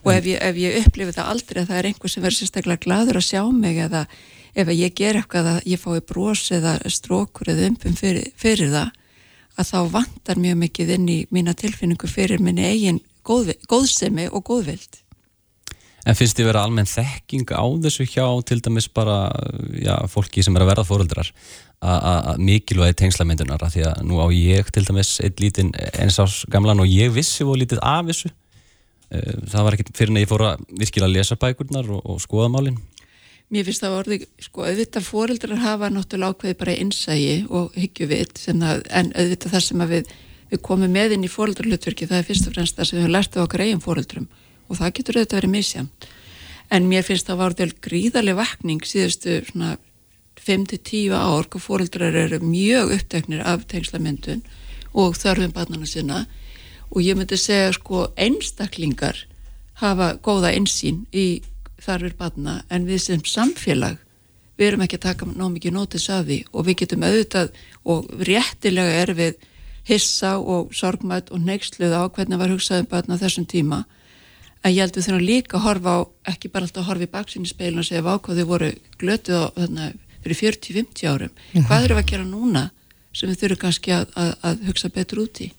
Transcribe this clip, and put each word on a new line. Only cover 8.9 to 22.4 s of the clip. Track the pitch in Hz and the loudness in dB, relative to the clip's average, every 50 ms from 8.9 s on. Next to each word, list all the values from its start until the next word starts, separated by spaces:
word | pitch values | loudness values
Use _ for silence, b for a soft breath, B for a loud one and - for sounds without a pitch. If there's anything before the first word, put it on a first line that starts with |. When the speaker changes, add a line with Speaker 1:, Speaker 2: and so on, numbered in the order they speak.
| b b b b b b b b b b b b b - | b b b b b b b b b b b b b -4
Speaker 1:
að | 185 - | -4 -2
þá | - 185 175 165 175 | 0 0 0 2 0
vantar | 214 247 - - - _ - 185 170 | 0 -2 -2 -6 -14 _ -4 0 0
mjög | 175 180 175 170 | 2 2 2 2
mikið | 170 165 - - 170 165 180 | 0 0 -2 -2 -2 0 0
inn | 185 180 170 | 2 2 2
í | 170 160 - - - | 0 0 -2 0 0
mína | 180 170 175 170 - | 0 2 0 -2 -2
tilfinningu | - 214 220 - - 170 170 - - 165 | -4 -4 -4 -2 0 0 0 0 -2 -6
fyrir | - - 196 185 214 175 180 | -2 0 0 0 2 2 2
minni | 180 180 175 190 - | 2 2 2 0 2
eigin | 208 226 208 190 170 - - _ _ _ _ | 2 2 2 2 0 0 -4 _ _ _ _
góðvi-, | - 226 247 233 175 - - - | 0 2 2 2 0 -4 -6 -2
góðsemi | - 233 240 277 262 - - 190 180 208 156 170 180 | 2 2 4 4 4 2 0 0 0 0 -2 -4 -4
og | - 202 185 | -6 -6 -4
góðvild. | - 240 247 196 143 156 185 - - - - _ _ - _ _ _ _ _ _ _ _ _ _ - B B B B B B B | -2 -2 -2 0 -2 -6 -8 -12 -20 -20 -20 _ _ -20 _ _ _ _ _ _ _ _ _ _ -18 B B B B B B B
Speaker 2:
En | 117 113 | 0 2
finnst | - 127 117 - - | 4 4 2 2 2
þér | 117 113 | 2 4
vera | 107 107 | 4 2
almenn | 101 110 117 113 104 | 2 2 2 0 0
þekking | - - - 117 139 135 - _ - - 135 123 - | 0 0 -2 -2 -2 -4 -10 _ -6 -4 -4 -4 -2
á | - - 104 123 143 165 | -2 0 0 0 0 0
þessu | 160 151 - - 131 | 0 0 0 0 -2
hjá | 123 - 127 131 127 123 123 120 | -2 0 0 2 2 2 0 0
til | - 123 117 | 0 0 0
dæmis | - 117 113 113 - | 2 0 0 0 0
bara, | - _ 117 110 107 104 98 98 - - - - - - - - - - | 0 _ 0 2 2 2 2 2 0 -2 -2 -4 -4 -6 -6 -6 -6 -6
já, | - - - - - - | -2 0 2 2 2 0
fólki | 90 - 104 101 - - 92 92 | 0 0 0 0 0 2 2 4
sem | 101 92 | 6 6
er | 90 | 6
að | 95 92 | 6 6
verða | 98 107 107 | 6 4 2
foreldrar, | 85 101 98 95 82 - - 90 - B B B B B B B B B _ | 2 2 2 2 2 0 -2 -4 -6 B B B B B B B B B _
að, | - 90 90 - | 0 2 2 2
að, | - 85 90 85 - 67 | 4 4 2 2 2 0
að | - - | 0 2